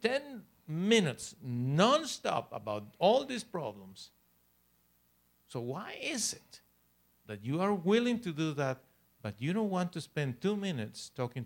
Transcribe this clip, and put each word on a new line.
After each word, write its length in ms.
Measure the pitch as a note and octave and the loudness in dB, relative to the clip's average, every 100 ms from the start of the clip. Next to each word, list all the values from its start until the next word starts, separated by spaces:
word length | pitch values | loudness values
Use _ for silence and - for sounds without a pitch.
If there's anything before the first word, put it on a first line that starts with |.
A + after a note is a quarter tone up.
ten 420 | A3+ C4+ D4 B3 - _ - | 0 0 -2 -12 -16 _ -6
minutes 680 | D#3 G3 A3+ E3 A2+ - - B2+ | -2 4 6 6 0 -10 -10 -4
nonstop 1000 | A#2+ B2+ D3 A3 D4+ D4+ - - D3+ - | -2 2 6 6 6 0 -4 -2 -2 -2
about 320 | - G#2+ G#2+ G#2 - | -6 -4 -4 -6 4
all 240 | F3+ B3+ C#4 | 6 6 2
these 180 | B3 | -6
problems. 680 | - F3+ B2+ G2+ F#2+ G2 - _ _ _ _ _ _ _ _ _ _ _ _ _ _ | -6 -6 -6 -8 -14 -18 -20 _ _ _ _ _ _ _ _ _ _ _ _ _ _
So 120 | B2+ | -8
why 360 | A#2+ D3 A3+ - | -6 -6 -10 -8
is 320 | D4 C#4 - | -6 -2 -4
it 280 | - - - _ _ _ _ _ _ - | -4 -12 -20 _ _ _ _ _ _ -12
that 160 | G#2 | -8
you 160 | A2+ D#3 | -4 0
are 120 | G3 | 0
willing 460 | G3+ E3+ A3+ A#3+ A#3+ | 2 4 4 4 0
to 100 | F#3+ | -2
do 220 | D3+ D#3+ | -2 -2
that, 260 | C#3+ C3+ C3 - _ _ _ | 0 -2 -2 -10 _ _ _
but 140 | G#2+ - | -10 -4
you 140 | C#3 | -2
don't 160 | G3 A3 | 0 0
want 220 | F#3 F3 | 0 -2
to 80 | E3+ | -4
spend 380 | - - C#3 B2 | -6 -4 -4 -2
two 140 | F#3+ G#3 | -2 0
minutes 540 | G3 C#3+ G#2+ - - | -2 -2 -4 -8 -12
talking 320 | - A#2+ C3 | -6 -6 -6